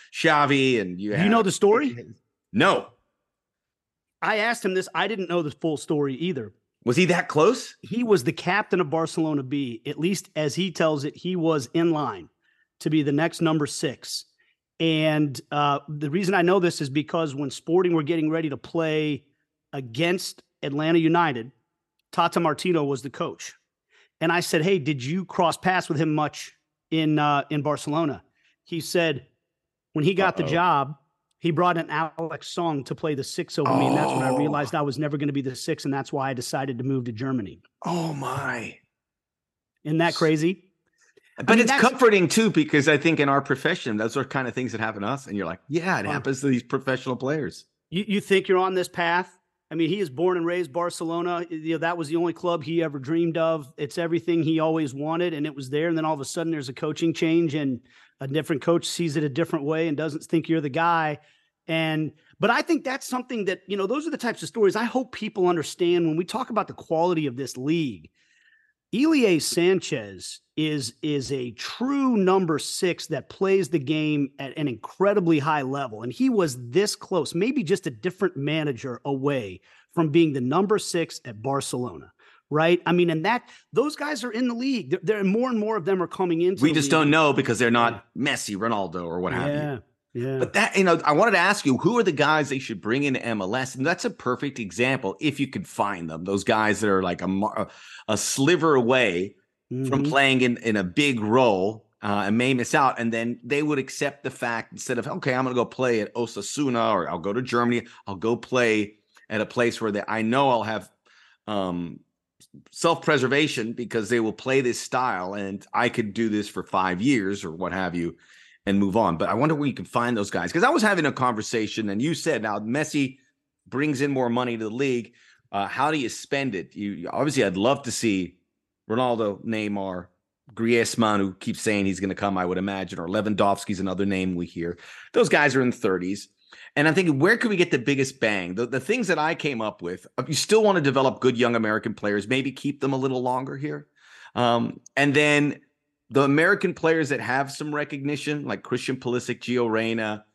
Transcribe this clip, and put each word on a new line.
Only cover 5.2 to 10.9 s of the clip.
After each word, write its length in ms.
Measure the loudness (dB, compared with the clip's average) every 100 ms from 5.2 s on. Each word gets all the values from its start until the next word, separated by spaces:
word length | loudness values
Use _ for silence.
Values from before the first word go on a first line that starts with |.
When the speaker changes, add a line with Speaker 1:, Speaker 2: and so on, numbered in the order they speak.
| 0
Speaker 2:
know 120 | 0
the 100 | 0
full 240 | -2 -4 -4
story 380 | -2 0 0 -2
either. 360 | -4 -4 -6 _ _ _
Speaker 1:
Was 120 | 0 4
he 80 | 4
that 220 | 4 2
close? 480 | 4 4 4 -6 -18
Speaker 2:
He 200 | -8 -4
was 220 | 2 2
the 80 | 2
captain 480 | -2 -2 -2 0 0
of 100 | 0
Barcelona 540 | 0 -2 -2 0 -2
B. 380 | -2 -4 -4 -8 -10
At 140 | -2
least 300 | -2 -2 -4
as 220 | -4 -2 -2
he 160 | -4
tells 320 | 0 2